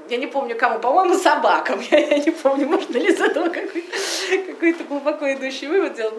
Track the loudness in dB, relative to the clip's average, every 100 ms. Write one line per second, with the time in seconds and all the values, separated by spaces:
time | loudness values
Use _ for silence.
0 | -8 -6 -4 -4 -4 0 0 2 2 4
1 | 4 4 4 4 4 2 0 -4 2 4
2 | 4 2 2 0 0 2 2 0 0 0
3 | 2 2 2 0 -2 -4 -6 -8 -8 -6
4 | -4 -4 -2 -2 -2 -2 0 0 -4 -4
5 | -2 -2 -2 -4 -6 -8 -2 0 0 -2
6 | -6